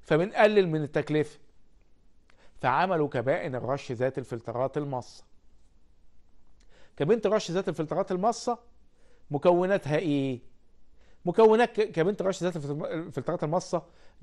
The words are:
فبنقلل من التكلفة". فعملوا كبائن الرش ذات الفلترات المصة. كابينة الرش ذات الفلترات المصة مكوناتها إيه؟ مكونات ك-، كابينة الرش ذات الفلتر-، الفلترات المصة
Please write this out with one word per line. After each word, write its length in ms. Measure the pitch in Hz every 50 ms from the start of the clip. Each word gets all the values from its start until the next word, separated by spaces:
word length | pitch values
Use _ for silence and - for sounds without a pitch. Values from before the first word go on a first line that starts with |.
فبنقلل 640 | - - 160 151 180 220 - 247 220 214 214 208 190 170
من 140 | 156 156 151
التكلفة". 560 | 135 - 156 147 - 151 151 147 - - - - - - - - - - _ - _ - _ _ - - - _ - - _ - - -
فعملوا 500 | - - 127 127 147 175 190 180 160 147
كبائن 480 | 139 - 131 113 131 139 - - 156 127
الرش 360 | 120 110 120 139 139 - -
ذات 260 | 127 110 127 131 131
الفلترات 600 | 139 123 - 123 113 - - 113 120 131 135 -
المصة. 460 | 151 147 143 135 123 113 - - - - _ - - _ - - - - - _ - - _ - - - - - - - - - - - - - - - - - - - - _
كابينة 240 | - 143 156 226 226 -
الرش 260 | 185 214 208 - -
ذات 180 | 165 185 190 190
الفلترات 420 | 151 - 156 147 160 170 190 -
المصة 480 | 185 180 190 233 226 - - 240 233 - - - - - - - _ _ - - - - - -
مكوناتها 640 | 143 139 - 180 180 175 185 185 202 190 - 135 151
إيه؟ 420 | 160 196 156 143 143 135 135 123 117 - - - - - - - - - - - - - - - - -
مكونات 560 | 175 170 - 220 220 220 226 240 226 - 208
ك-، 100 | 214 -
كابينة 260 | - 170 160 196 208 -
الرش 220 | 185 190 185 - 170
ذات 120 | 180 165
الفلتر-، 280 | 165 143 139 143 151 185
الفلترات 580 | - - 160 170 - - 139 123 - 170 175 165
المصة 420 | 151 165 185 - - - 165 - - - - - - - -